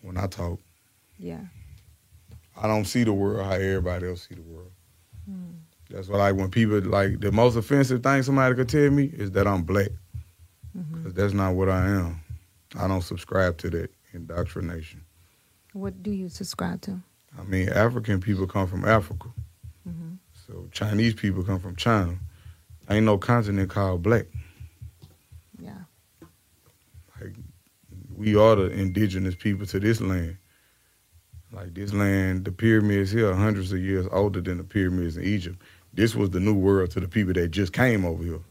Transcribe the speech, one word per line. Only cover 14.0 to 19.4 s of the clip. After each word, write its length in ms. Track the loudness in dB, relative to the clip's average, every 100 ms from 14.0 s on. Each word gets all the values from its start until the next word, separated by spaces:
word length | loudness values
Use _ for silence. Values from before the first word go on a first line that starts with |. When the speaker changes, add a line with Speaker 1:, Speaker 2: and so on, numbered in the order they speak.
| _
Speaker 1:
indoctrination. 920 | -16 -10 -6 -6 -6 -8 -8 -12 -18 -20 _ _ _ _ _ _
Speaker 2:
What 300 | -10 -10 -8
do 80 | -6
you 180 | -6 -6
subscribe 520 | -10 -10 -6 -6 -6
to? 180 | -8 -10 -12 _ _ -16
Speaker 1:
I 40 |
mean, 240 | -4 0 2
African 520 | 2 2 0 -2 -2
people 260 | 0 -2 0
come 200 | -2 -2
from 180 | -2
Africa. 440 | 2 2 2 -10 -12 -14